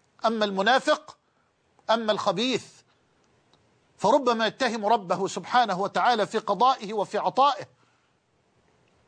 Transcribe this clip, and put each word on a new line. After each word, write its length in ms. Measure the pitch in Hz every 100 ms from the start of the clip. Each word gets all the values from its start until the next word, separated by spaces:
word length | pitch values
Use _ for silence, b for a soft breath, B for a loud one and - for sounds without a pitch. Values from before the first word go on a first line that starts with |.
| _ _ 226
أما 200 | 226 208
المنافق، 720 | 190 202 262 285 302 - - _ _ _ _ _ _ -
أما 220 | 226 220
الخبيث، 540 | 202 208 185 254 214 - - _ _ _ _ _ _ _ _ _ _ _ _
فربما 500 | 190 285 247 226 214
يتهم 380 | - 254 226 202
ربه 420 | 233 180 180 190
سبحانه 540 | 202 170 247 226 180
وتعالى 440 | 196 196 208 233 190
في 100 | 220
قضائه 560 | 196 196 254 254 196
وفي 240 | 214 185 208
عطائه، 480 | 170 240 277 247 135 _ _ _ _ _ _ _ _ _ _ _ _ _